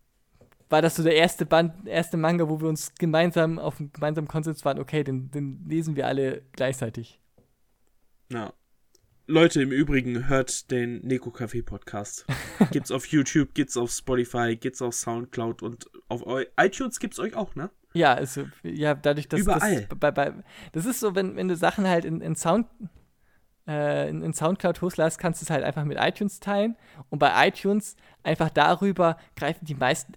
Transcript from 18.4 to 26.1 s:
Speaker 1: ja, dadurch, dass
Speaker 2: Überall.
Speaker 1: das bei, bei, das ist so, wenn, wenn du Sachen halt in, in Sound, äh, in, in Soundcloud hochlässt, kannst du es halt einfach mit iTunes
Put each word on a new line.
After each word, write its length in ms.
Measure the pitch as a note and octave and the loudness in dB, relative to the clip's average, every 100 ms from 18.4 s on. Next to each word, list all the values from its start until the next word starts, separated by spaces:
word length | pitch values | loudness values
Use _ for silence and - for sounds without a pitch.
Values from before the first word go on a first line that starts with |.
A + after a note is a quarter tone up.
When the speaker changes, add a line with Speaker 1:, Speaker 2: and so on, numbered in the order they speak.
| C#3 - | -10 -12
Speaker 1:
ja, 320 | E3 D#3+ D3+ C#3+ | -10 -2 0 2
dadurch, 340 | D3 D3 D3 | 0 0 -2
dass 100 | E3 | 0
Speaker 2:
Überall. 460 | F#3+ D#3 G#3 D3+ G2+ | 4 4 4 0 -2
Speaker 1:
das 100 | - | 0
bei, 120 | D3 | 0
bei, 220 | C#3+ C#3+ - - - - | 2 -2 -4 -14 -20 -8
das 120 | D#3+ G3+ | -4 -2
ist 140 | B3 | 0
so, 160 | G#3+ F#3 | 0 0
wenn, 220 | F#3+ G3+ | -2 -2
wenn 100 | F#3 | -2
du 80 | E3+ | 2
Sachen 320 | F3 G3 F#3+ | 0 2 2
halt 160 | F3 | 2
in, 160 | E3 D#3+ | 0 -4
in 160 | E3 D#3+ | -4 -2
Sound, 320 | E3+ G3 A#3 - G3+ - _ _ _ _ _ _ - | 2 2 0 -8 -16 -16 _ _ _ _ _ _ -8
äh, 440 | D3+ D3 C#3+ D3 | -2 0 0 -2
in, 120 | D#3 | -4
in 100 | E3 | -4
Soundcloud 480 | - D#3 G3 F#3 E3+ | -2 0 0 0 0
hochlässt, 380 | F3+ - D#3+ - | -2 0 0 0
kannst 220 | F3 E3 | -4 -4
du 40 | - | -2
es 40 | |
halt 120 | D3+ | -2
einfach 220 | - D3 D3 | 0 -2 -4
mit 120 | - | 0
iTunes 400 | C#3+ | 0